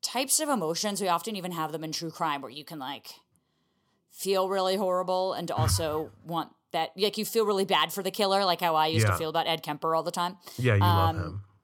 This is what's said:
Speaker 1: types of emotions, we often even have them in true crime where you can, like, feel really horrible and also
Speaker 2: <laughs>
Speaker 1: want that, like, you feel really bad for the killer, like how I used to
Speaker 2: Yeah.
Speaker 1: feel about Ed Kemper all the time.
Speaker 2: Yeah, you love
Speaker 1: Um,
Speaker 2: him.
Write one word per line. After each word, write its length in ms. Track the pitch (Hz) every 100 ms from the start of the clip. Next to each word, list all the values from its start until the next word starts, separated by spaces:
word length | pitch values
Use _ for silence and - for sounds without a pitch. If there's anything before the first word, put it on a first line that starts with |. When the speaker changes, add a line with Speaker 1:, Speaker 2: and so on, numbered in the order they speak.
Speaker 1:
types 380 | - 240 269 -
of 80 | 302
emotions, 540 | 262 160 165 208 202
we 80 | 190
often 260 | 170 226 208
even 160 | 180
have 220 | 170 160
them 100 | 156
in 80 | 160
true 180 | 156 165
crime 320 | - 165 143
where 80 | 135
you 120 | 139
can, 160 | 147 165
like, 360 | 131 139 - - _ _ _ _ _ _ _ _ _
feel 380 | - 185 190 190
really 260 | 196 185 190
horrible 580 | 190 180 180 185 190
and 180 | 170 170
also 600 | 160 156 - 160 151 156 -
Speaker 2:
<laughs> 80 | 160
Speaker 1:
want 240 | 170 151 _ _
that, 200 | 170 160 -
like, 200 | 202 202
you 80 | 208
feel 200 | 226 214
really 200 | 202 190
bad 260 | 180 160
for 120 | 202
the 80 | 190
killer, 340 | 185 202 196 196
like 160 | 170
how 140 | 175 156
I 120 | 156
used 200 | 160 107
to 60 |
Speaker 2:
Yeah. 40 | 127
Speaker 1:
feel 120 | 160
about 180 | 160 156
Ed 160 | 160
Kemper 320 | - 147 160 160
all 80 |
the 80 | 160
time. 260 | 175 175 185 - -
Speaker 2:
Yeah, 180 | 123 104
you 60 |
love 280 | 175 170 165
Speaker 1:
Um, 60 | 165
Speaker 2:
him. 260 | - - - _